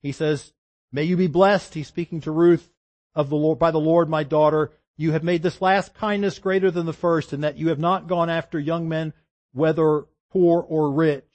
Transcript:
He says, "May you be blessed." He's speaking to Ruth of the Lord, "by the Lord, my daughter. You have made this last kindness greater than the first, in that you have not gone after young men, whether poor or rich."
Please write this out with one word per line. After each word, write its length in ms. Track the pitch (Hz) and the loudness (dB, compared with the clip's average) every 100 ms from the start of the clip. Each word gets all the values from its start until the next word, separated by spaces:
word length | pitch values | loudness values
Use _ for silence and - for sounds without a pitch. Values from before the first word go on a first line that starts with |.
He 80 | 143 | -10
says, 420 | - 156 151 - _ _ _ _ | -4 -2 -2 -6 _ _ _ _
"May 120 | 131 | -6
you 140 | 170 170 | -2 0
be 80 | 185 | 0
blessed." 480 | 156 190 202 - | 4 4 2 -2
He's 140 | 160 143 | -12 -10
speaking 340 | - 170 165 | -10 -8 -8
to 100 | 147 | -4
Ruth 380 | 156 175 165 - _ _ _ _ 156 | 4 4 4 -2 _ _ _ _ -4
of 140 | 139 | -2
the 60 | 147 | 0
Lord, 220 | 156 151 | 0 2
"by 140 | 165 | 2
the 80 | 160 | 2
Lord, 280 | 156 170 160 | 2 2 2
my 160 | 156 | -2
daughter. 480 | 143 151 151 156 151 _ _ - | 0 2 2 2 -2 _ _ -6
You 180 | 156 | -2
have 100 | 156 | -2
made 180 | 165 175 | -2 -2
this 220 | 170 - | -2 -2
last 320 | 185 196 185 _ | 0 0 -2 _
kindness 420 | 214 202 202 - | -4 -2 -4 -4
greater 320 | 190 190 190 | -2 0 0
than 160 | 175 165 | -2 -6
the 80 | |
first, 400 | - 175 165 - | -4 0 0 -2
in 80 | 139 | -4
that 160 | 151 - | -6 -2
you 120 | 160 | -4
have 100 | 147 | -2
not 260 | 170 185 165 | -2 -2 -2
gone 240 | 180 170 | -2 -2
after 300 | 165 - 160 | -2 -6 -6
young 280 | 147 165 160 | -4 -4 -4
men, 260 | 160 160 - _ _ _ | -4 -6 -10 _ _ _
whether 540 | 123 160 165 156 151 - _ _ | -2 0 2 2 0 -4 _ _
poor 320 | 190 175 170 | 2 4 2
or 300 | 170 156 147 | 0 -2 0
rich." 340 | 143 160 139 _ | 2 0 0 _